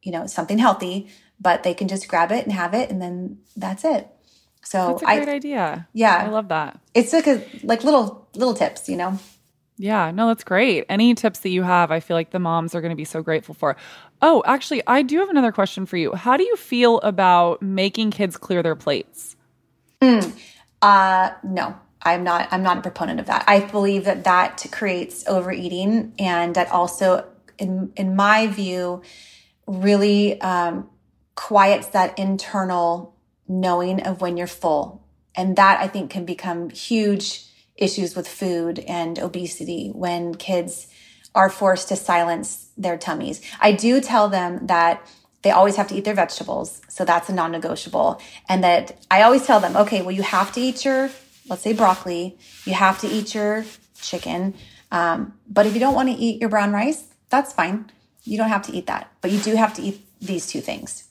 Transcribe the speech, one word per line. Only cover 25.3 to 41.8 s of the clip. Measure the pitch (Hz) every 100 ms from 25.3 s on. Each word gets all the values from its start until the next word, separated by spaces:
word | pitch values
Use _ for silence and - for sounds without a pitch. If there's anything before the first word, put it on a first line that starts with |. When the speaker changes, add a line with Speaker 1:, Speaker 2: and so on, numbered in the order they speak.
| 196 180 180 180 175 196 226 220 -
Speaker 1:
and | 190 175 170 175
that | 175
also, | 175 175 - 190 180 - _ _ _
in, | 196 185 190 -
in | 196 190
my | 202 214 220
view, | 202 190 180 180 180 - - - - _ _ -
really, | 190 196 202 202 202 208 202
um, | 185 180 170 185 - _ _ _ _ -
quiets | - 208 196 196 -
that | 202 185 -
internal | 196 196 - 202 185 180 170 175 180 _ _ _ _
knowing | 185 185 175 180 190
of | - 180
when | 185 175
you're | 175
full. | - 170 151 139 - _ _ _ -
And | 185 185
that, | 196 185
I | 196
think, | 202 170
can | 196 175
become | 180 190 170 170
huge | - - 226 208 202 - - - _ _ -
issues | 196 190 180 180
with | 175
food | - 190 175 170 170
and | - 175 165 170
obesity | 185 180 175 - 165 170 202
when | - 180 175 170 170
kids | - 185 175 - - - - _ _ -
are | 190
forced | - 196 185